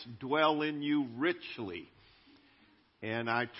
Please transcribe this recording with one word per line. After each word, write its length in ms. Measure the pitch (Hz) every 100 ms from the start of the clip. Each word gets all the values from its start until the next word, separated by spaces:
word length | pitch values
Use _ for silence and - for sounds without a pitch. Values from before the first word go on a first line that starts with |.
| 120 113
dwell 400 | 131 151 156 151
in 220 | 151 147
you 240 | 147 147 127 117
richly. 720 | 165 175 - - 101 87 - - - - - - _ _ _ _ _ _
And 300 | 110 113 117
I 180 | 117 120